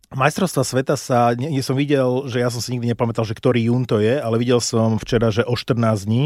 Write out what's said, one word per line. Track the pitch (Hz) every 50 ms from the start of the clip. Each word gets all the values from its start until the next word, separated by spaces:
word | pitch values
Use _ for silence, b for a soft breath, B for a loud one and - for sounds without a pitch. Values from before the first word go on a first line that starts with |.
| _ _
Majstrovstvá | - 135 135 151 - - 196 165 - 147 127 -
sveta | - 127 135 - 135
sa, | 123 - - 131 120 120 120
nie, | 120 120 127 135 147 135 127
som | -
videl, | 135 135 147 139 147 135 131 127 123 127 139 135
že | 117 127 120
ja | 123
som | 117 120
si | - -
nikdy | 127 123 117 120
nepamätal, | 117 - 123 113 113 - 113
že | 110
ktorý | 110 - - 131 120 120 113
jún | 117 120 127 127 110
to | 127
je, | 107 104 110 127 147
ale | 120 113 113
videl | 113 120 123 123 120
som | - - - 113 113 113 110 104
včera, | - - 127 113 117 113
že | 101 113
o | 117 120 123
štrnásť | - - - - 113 117 113 110 101 95
dní, | 107 113 120 143